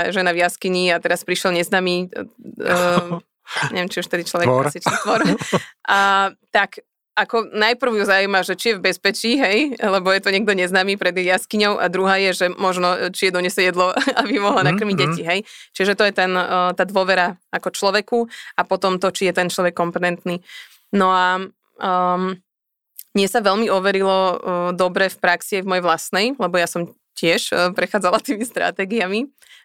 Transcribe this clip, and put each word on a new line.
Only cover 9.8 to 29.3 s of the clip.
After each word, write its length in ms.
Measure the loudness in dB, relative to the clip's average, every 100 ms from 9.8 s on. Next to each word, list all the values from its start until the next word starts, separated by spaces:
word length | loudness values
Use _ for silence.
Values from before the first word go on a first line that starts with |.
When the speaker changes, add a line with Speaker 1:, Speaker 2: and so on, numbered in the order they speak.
| 0 2 2
Speaker 1:
je 80 | 2
to 160 | 2
niekto 160 | 0 2
neznámy 480 | 0 2 2 0 0
pred 160 | -2
jej 160 | 0 0
jaskyňou, 480 | 0 0 0 2 2
a 80 | 0
druhá 320 | 0 2 2
je, 140 | 2
že 120 | 0 -2
možno, 640 | 0 -2 2 0 0 -4
či 160 | -2 -2
je 60 | 0
donese 240 | -2 0
jedlo, 320 | 0 2 2 2 0
<laughs> 120 | 0
aby 240 | 0 0
mohla 240 | 2 2 2
Speaker 2:
Mhm, 40 |
Speaker 1:
nakrmiť 220 | 0 0 0
Speaker 2:
mhm. 60 | 0
Speaker 1:
deti, 160 | -2
hej. 180 | -2 -2 -4 -18 -16
Čiže 220 | -2 0
to 100 | 2
je 100 | 2 2
ten, 180 | 0
e, 80 | 0 0 0 0
tá 100 | 0
dôvera 540 | 0 0 2 2 2 -2 -8
ako 220 | -6 -6
človeku 500 | -2 0 0 0 -2 -2 -8 -8 -4
a 40 |
potom 340 | -2 0 0 0
to, 160 | -2
či 160 | 0 -2
je 40 | 0
ten 100 | -2
človek 320 | 0 -2 -2
kompetentný. 640 | -4 -2 -4 -4 -6 -8 -10 -20 -20 _ -4
No 240 | 2 2
a, 240 | 2 2 0 -6 _ _ -8
um, 560 | -2 0 0 0 -2 -6 _ _ _ _ _ -20 -4
mne 140 | 0 0
sa 160 | 2 2
veľmi 240 | 2 2
overilo, 480 | 2 2 2 2 2
e, 180 | 0 -2 -4 -2 -2
dobre 320 | 0 0 2 -2
v 120 | 0
praxi 420 | 0 0 -2 -4
aj 20 |
v 60 | 0
mojej 160 | 0 2
vlastnej, 400 | 0 0 -2 -2
lebo 240 | -2 -2 0
ja 80 | 0
som 240 | -4 -8 _ _
tiež, 280 | -2 0 0 0
e, 300 | 0 0 0
prechádzala 400 | -2 0 2 0 -2
tými 160 | -6
stratégiami. 880 | -4 -2 -2 -2 -4 -2 -2 -4 -6